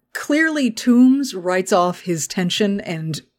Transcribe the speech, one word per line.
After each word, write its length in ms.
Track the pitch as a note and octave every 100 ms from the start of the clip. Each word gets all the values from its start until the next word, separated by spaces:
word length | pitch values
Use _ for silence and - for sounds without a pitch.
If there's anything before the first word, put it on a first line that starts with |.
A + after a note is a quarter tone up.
| _
clearly 580 | - - D4 D#4+ D4+ B3
Toombs 640 | A3 B3 A#3+ B3+ C4+ C4
writes 380 | F#3+ F3 F#3 F#3
off 300 | G3 F3+ F3
his 240 | - E3 -
tension 520 | - F3+ - G3+ G3+
and 420 | - D#3+ D#3+ D3+ -